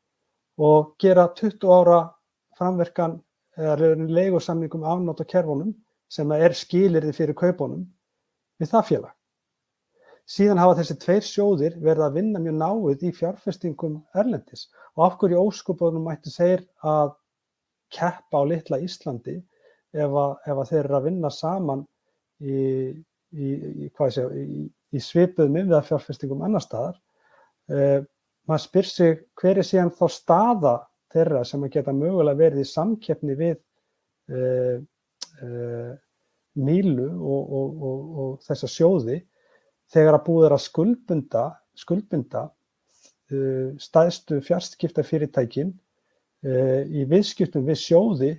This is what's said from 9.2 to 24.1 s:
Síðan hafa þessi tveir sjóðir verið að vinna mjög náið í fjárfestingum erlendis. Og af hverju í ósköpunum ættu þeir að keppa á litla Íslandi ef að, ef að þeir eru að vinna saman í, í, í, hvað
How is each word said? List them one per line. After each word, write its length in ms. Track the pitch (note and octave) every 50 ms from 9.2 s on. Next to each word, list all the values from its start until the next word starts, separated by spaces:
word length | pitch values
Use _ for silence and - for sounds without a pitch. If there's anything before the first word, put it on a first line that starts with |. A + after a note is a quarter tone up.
| _ _ _ _ _ _ _ _ _ _ _ _ _ _ _ _ _ _ - _ _ -
Síðan 320 | - - G3 G#3 G3+ F3
hafa 180 | F3 F#3 E3+ D#3
þessi 120 | E3 - D#3+ -
tveir 240 | - - F3+ G#3+ G#3
sjóðir 520 | - - G#3 G3+ G3+ G3 C#3 C#3+ E3 E3 E3+
verið 240 | D#3 D#3 D#3+ D#3 D#3
að 120 | D3 C#3 E3
vinna 220 | G#3 A3 G#3 F#3 E3
mjög 120 | E3 D#3 D#3
náið 440 | D#3+ F3 G3+ A3+ G3+ D3 C#3 C#3 E3+ F3
í 40 | E3+
fjárfestingum 800 | - E3 E3+ G3+ - _ G3+ F3+ - - E3+ D3 - E3+ D#3+ D3+ D#3 - _
erlendis. 540 | - F#3 G#3+ B3+ G3+ C#3 - _ - - - - _ _ - - _
Og 100 | D3+ E3
af 80 | F#3 F3+ -
hverju 180 | G#3 F3+ F3 F3
í 20 |
ósköpunum 720 | F#3+ G#3 G3 - - - F3 - F3 E3 D#3+ D#3+ D#3+ E3
ættu 200 | D#3 - _ D3+ -
þeir 300 | - F3 F3 F#3 F#3 F3+ _ _ _ -
að 300 | D#3 D3+ D3+ D3 C#3 - _ _ _ _ _ _ _ _ _ _ _ _ _ _ _ -
keppa 460 | - E3 F3+ - - _ _ - C#3+ C#3+
á 40 | D3
litla 320 | E3+ D#3+ - - D3+ C3 E3
Íslandi 540 | F3+ - - - D#3+ B2+ A#2+ - C3 D3 F3+ F3+ _ _ _ _ _ _ _ _ _ -
ef 200 | D3+ D3 C#3+ C#3 C#3+
að, 140 | C#3+ C#3+ C#3 - -
ef 140 | D3+ C#3+ C3+
að 80 | C3+ -
þeir 140 | D#3+ D#3
eru 140 | C#3 C3+ C#3 C#3
að 80 | C3
vinna 240 | D#3+ F#3 F3+ D#3+ C#3+
saman 520 | - - - D#3+ F#3 G3 F3+ D3 C3+ C3+ C#3 - _ _ _ _ _ _ _ _ _ _ D3
í, 140 | C3+ C3+ C3+ C3+ C3+ C3 C3 C3 C3 C3+ D#3 D#3+ _ _ _ _ _
í, 140 | E3+ D3 C#3 C3+
í, 400 | C#3 - - D3 D3+ D3 D3 D3 -
hvað 140 | - D3 B2+